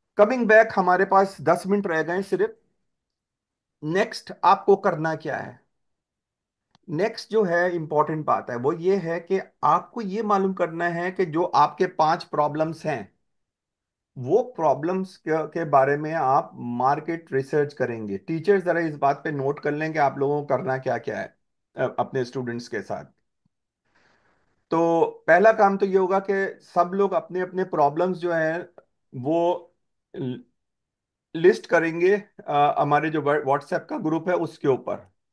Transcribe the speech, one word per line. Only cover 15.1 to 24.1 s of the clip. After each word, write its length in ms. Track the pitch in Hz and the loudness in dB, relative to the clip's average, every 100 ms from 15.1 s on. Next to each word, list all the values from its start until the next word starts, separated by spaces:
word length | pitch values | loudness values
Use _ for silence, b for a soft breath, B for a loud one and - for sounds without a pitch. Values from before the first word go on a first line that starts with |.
| - | -10
के, 300 | 160 156 156 | -4 -2 -2
के 180 | 170 | -6
बारे 320 | 160 143 135 147 | 2 4 4 0
में 160 | 156 | -2
आप 380 | 160 131 143 - | -2 0 0 0
market 800 | 127 120 120 127 151 160 165 165 | -8 -8 -2 0 0 -4 -10 -4
research 420 | 135 135 151 143 | -4 -2 -2 -2
करेंगे। 440 | - 120 113 104 98 | -4 -6 -6 -8 -8
Teachers 460 | - 165 165 196 | -6 -4 2 2
जरा 160 | 175 170 | 2 -2
इस 160 | 165 143 | -2 -2
बात 280 | 139 143 | -2 -2
पे 60 | 160 | -4
note 300 | 143 135 143 | -4 -4 -4
कर 120 | 147 | -4
लें 200 | 147 160 | -4 -4
कि 60 | 156 | 0
आप 200 | 139 139 | 0 0
लोगों 220 | 139 147 | -2 -2
को 60 | 143 | -2
करना 320 | 127 123 131 | -2 -2 -4
क्या-क्या 400 | 135 143 135 101 | -2 -4 -4 -8
है, 180 | - _ _ _ _ - | -10 _ _ _ _ -6
अ, 200 | 127 - | -4 -4
अपने 260 | 123 135 | -4 -4
students 440 | 123 135 120 120 120 | -6 -6 -8 -8 -8
के 140 | 107 | -10
साथ। 220 | 98 90 69 _ _ _ _ _ _ _ _ _ _ | -8 -12 -12 _ _ _ _ _ _ _ _ _ _